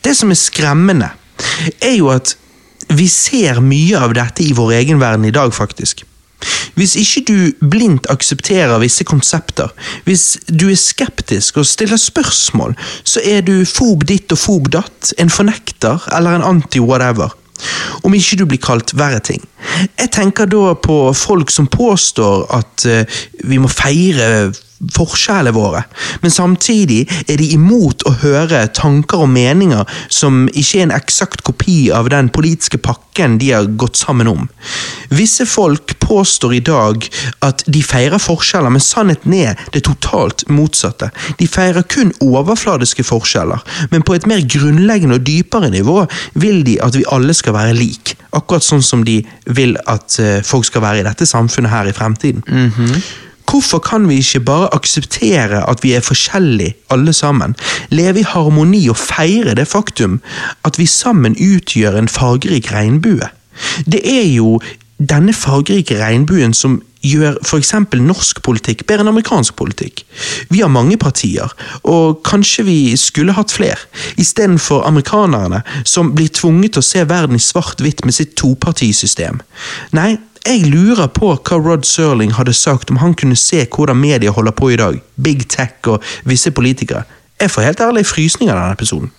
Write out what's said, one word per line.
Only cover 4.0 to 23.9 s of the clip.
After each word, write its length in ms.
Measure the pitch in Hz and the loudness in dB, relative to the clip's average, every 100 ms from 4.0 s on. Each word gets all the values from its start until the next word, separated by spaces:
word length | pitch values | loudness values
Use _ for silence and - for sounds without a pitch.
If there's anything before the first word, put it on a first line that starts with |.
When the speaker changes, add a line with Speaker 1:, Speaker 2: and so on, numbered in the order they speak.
| 123 117 | 0 0
Speaker 1:
dette 300 | 120 - 160 | -2 -2 -2
i 80 | 123 | 0
vår 220 | 113 117 | 2 2
egen 220 | 131 151 | 2 2
verden 260 | 127 110 107 | 2 2 2
i 60 | 131 | 2
dag, 160 | 135 | 0
faktisk. 520 | - 104 - 123 - - _ _ _ - - - - | -2 -6 -6 -8 -8 -14 _ _ _ -8 -8 -6 -2
Hvis 160 | 190 - | 0 2
ikke 280 | 214 - 269 | 0 0 2
du 420 | 208 175 - 147 | 2 2 2 0
blindt 340 | 190 226 139 - | 2 2 0 0
aksepterer 640 | 135 - 139 - 190 147 117 | -2 -2 -4 -2 0 2 2
visse 240 | 120 - 170 | 2 0 0
konsepter, 640 | 147 - 165 - - 143 - - - - | 0 0 -2 -4 -6 -6 -8 -14 -8 -2
hvis 320 | 185 - - - | 0 0 -4 -2
du 200 | 165 190 | 0 2
er 80 | 190 | 2
skeptisk 800 | - - 254 - - 98 - - | 0 -2 -6 -6 -6 -4 -2 0
og 80 | 143 | -2
stiller 320 | - 220 220 | 0 0 0
spørsmål, 800 | - - 294 - - - - 120 - - | 0 0 -2 -2 -2 -2 -2 -6 -8 -10
så 200 | - - 202 | -6 -2 0
er 160 | 208 | 0
du 240 | 180 190 185 | 2 2 0
fob 400 | - 247 180 143 | 0 2 2 2
ditt 240 | 196 - | -2 0
og 60 | 165 | -2
fob 320 | - 196 135 | 0 0 0
datt, 400 | 156 202 _ - - | -2 -6 _ -8 0
en 160 | 170 | 0
fornekter 720 | - 202 220 - - 113 147 - | 2 0 0 -8 -4 -2 -2 -4
eller 240 | - 170 175 | -2 0 2
en 80 | 160 | 2
anti-whatever. 880 | 180 139 135 117 127 127 110 101 - _ - - - - - - | 2 2 0 2 2 0 -2 -4 -8 _ -14 -10 -8 -10 -6 0
Om 80 | |
ikke 240 | 202 175 185 | 2 2 0
du 80 | 180 | 0
blir 160 | 127 | 0
kalt 320 | - 120 - 156 | 0 -2 -2 -2
verre 220 | 147 117 - | -2 -2 -4
ting. 160 | - - _ - 165 190 - | -8 -8 _ -8 -2 -2 -2
Jeg 140 | 240 | -4
tenker 320 | - 196 196 208 | 0 0 2 2
da 300 | 208 190 170 | 4 2 2
på 220 | - 156 131 135 | 2 2 2 0
folk 320 | - 196 147 | 0 0 2
som 160 | - 143 | 0 0
påstår 800 | - 240 196 - - 107 98 98 | 2 2 2 0 0 0 0 0
at, 320 | 123 113 - 120 | -2 -4 -4 0
eh, 200 | 113 113 - - - | 0 0 -6 -14 -12
vi 140 | - 131 | -2 2
må 100 | 131 | 2
feire 880 | - 135 | 0 0